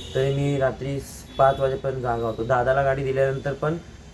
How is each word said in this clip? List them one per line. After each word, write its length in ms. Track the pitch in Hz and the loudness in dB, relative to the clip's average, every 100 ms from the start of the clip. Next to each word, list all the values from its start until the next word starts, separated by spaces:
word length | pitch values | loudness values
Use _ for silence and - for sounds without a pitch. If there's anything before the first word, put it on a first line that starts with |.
| - | -6
तरी 200 | 131 135 | 0 0
मी 240 | 139 143 143 | 2 0 2
रात्री 420 | 131 113 131 139 | 0 -2 -4 -6
स-, 360 | - - - - | -8 -12 -6 4
पाच 220 | 135 135 | 4 4
वाजेपर्यंत 420 | 135 135 139 131 | 2 0 -2 -2
जागा 240 | 123 117 117 | -2 0 -2
होतो. 180 | 110 | -2
दादाला 380 | 117 127 123 131 | 0 2 4 2
गाडी 220 | 139 135 | 2 2
दिल्यानंतर 480 | 135 131 135 135 139 | 0 2 2 0 -4
पण 240 | 135 151 165 - - - | -2 -2 -2 -6 -18 -16